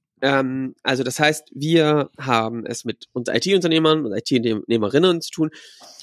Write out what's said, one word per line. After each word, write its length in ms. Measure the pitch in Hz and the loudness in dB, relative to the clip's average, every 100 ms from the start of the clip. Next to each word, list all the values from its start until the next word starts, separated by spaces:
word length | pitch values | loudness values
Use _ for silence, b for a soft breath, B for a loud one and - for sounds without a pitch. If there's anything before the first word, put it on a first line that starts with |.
| _ _ | _ _
Ähm, 540 | 135 139 131 131 131 - | 0 0 0 -4 -8 -6
also 180 | - 131 | -4 -2
das 160 | 127 - | -2 0
heißt, 320 | 151 151 - | 0 0 -8
wir 560 | 135 151 165 151 151 135 - | -8 2 4 4 2 0 -6
haben 460 | 135 117 113 117 - | 0 0 0 -6 -8
es 180 | 117 | -8
mit 240 | 120 - - | -8 -10 -10
unter 220 | 131 123 | -8 -2
I-T-Unternehmern 720 | - 185 196 175 160 160 156 123 | -2 2 2 2 2 2 2 -2
und 100 | 101 | -6
I-T-Unternehmerinnen 1040 | - 131 117 107 - 113 104 139 185 170 | -2 0 0 -2 0 0 2 2 2 0
zu 100 | - | -6
tun, 180 | - 156 B B B B B | -4 -6 B B B B B